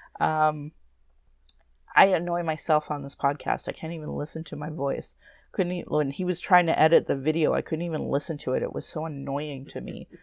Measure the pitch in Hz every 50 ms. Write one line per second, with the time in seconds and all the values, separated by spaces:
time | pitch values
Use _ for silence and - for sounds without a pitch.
0 | - - - - 156 156 156 156 156 156 151 151 147 151 _ _ - - _ _
1 | _ _ _ _ _ _ _ _ _ - - _ _ _ _ _ _ - - -
2 | 185 196 190 160 175 175 170 175 170 165 156 151 - - 156 151 - - 151 143
3 | 143 139 - - - 139 143 - - - - - - - - - - 160 170 160
4 | 151 151 143 143 147 - - 160 160 - - 147 147 160 151 139 139 139 135 123
5 | - - - _ _ - - _ _ _ - - 180 175 180 175 - - - 151
6 | 147 135 - - 180 175 180 - - - 190 180 175 160 - - 151 160 165 156
7 | - - 143 139 131 156 151 165 156 139 127 131 139 - - 156 175 170 160 147
8 | 135 127 131 143 - - 151 147 - 127 131 131 117 - - 143 - - - 156
9 | 160 160 147 139 135 139 139 143 151 151 143 131 135 - - 131 123 - 110 113
10 | - _ - -